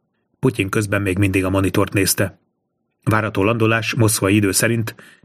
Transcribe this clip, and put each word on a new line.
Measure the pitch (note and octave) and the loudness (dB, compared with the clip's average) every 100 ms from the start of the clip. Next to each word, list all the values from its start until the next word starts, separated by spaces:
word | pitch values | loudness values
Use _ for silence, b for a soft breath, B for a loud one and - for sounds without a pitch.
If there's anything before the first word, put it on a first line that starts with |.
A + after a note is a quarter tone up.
| _ _ _ - | _ _ _ -4
Putyin | C3 G#2+ G2 | -2 -2 -2
közben | A2+ G#2 G2+ | -2 -2 -2
még | G2+ F#2 | -2 0
mindig | G2 F#2+ F#2 | 0 0 0
a | |
monitort | F#2+ F#2+ G#2 F#2+ | 0 0 0 0
nézte. | G2+ F#2 - F#2+ - _ _ _ _ _ _ | 0 -2 -2 -4 -6 _ _ _ _ _ _
Várható | - A2 G#2+ G2+ | -2 0 0 0
landolás | G2+ A#2 A2 A2+ A2+ | 0 2 2 2 -2
moszkvai | - G#2+ - G2 G#2 | 0 2 2 2 2
idő | G2 | 2
szerint | - A2+ A#2 A2+ - B B | 0 0 0 -4 -10 B B